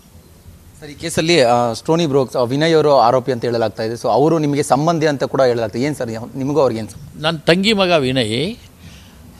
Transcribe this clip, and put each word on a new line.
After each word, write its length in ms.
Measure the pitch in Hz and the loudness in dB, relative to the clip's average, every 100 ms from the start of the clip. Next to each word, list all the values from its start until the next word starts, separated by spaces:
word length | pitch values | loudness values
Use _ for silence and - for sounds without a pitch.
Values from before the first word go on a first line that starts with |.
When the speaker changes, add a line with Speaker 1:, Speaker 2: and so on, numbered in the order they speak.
| - - - - - - - - | -20 -20 -20 -20 -20 -20 -20 -20
Speaker 1:
ಸರ್, 100 | 151 | -20
ಈ 40 | |
ಕೇಸಲ್ಲಿ, 480 | 143 160 185 160 165 | -12 -6 -2 2 4
ಆ, 320 | 120 120 120 | 4 4 0
ಸ್ಟೋನಿ 320 | 113 - 165 165 | -2 -2 0 2
ಬ್ರೋಕ್ಸ್, 300 | 135 127 147 | 0 0 -2
ಆ, 60 | |
ವಿನಯ್ 340 | 120 143 160 160 | -2 0 2 2
ಅವರು 200 | 151 135 | 4 4
ಆರೋಪಿ 360 | 113 127 123 | 4 2 0
ಅಂತ 140 | 120 120 | -4 -2
ಹೇಳಲಾಗ್ತಾ 380 | 117 110 - | -2 -2 -4
ಇದೆ. 100 | 113 | -6
So 180 | 117 123 | -4 0
ಅವರು 280 | 110 156 165 | 2 2 2
ನಿಮಗೆ 240 | 147 143 | 0 -2
ಸಂಬಂಧಿ 440 | 147 131 156 170 156 | 0 0 0 0 -2
ಅಂತ 160 | 139 | -2
ಕೂಡ 180 | 135 139 | -2 2
ಹೇಳಲಾಗ್ತದೆ. 400 | 131 120 110 117 | 2 2 -4 -4
ಏನ್ 140 | 143 135 | -4 -4
ಸರ್, 420 | 120 110 113 139 | -8 -8 -10 -8
ನಿಮಗೂ 240 | 131 143 | -4 0
ಅವ್ರಿಗೆ 180 | 131 113 | 0 -2
ಏನ್ 100 | 104 | -8
ಸರ್? 320 | - - - | -14 -20 -8
Speaker 2:
ನನ್ನ 160 | 151 160 | -6 -2
ತಂಗಿ 360 | - 175 202 | 0 2 2
ಮಗ 180 | 208 185 | 0 2
ವಿನಯ್, 640 | 170 127 131 107 117 175 240 - - - - - - - | 2 0 -2 -2 -2 -4 -8 -18 -20 -20 -20 -20 -20 -20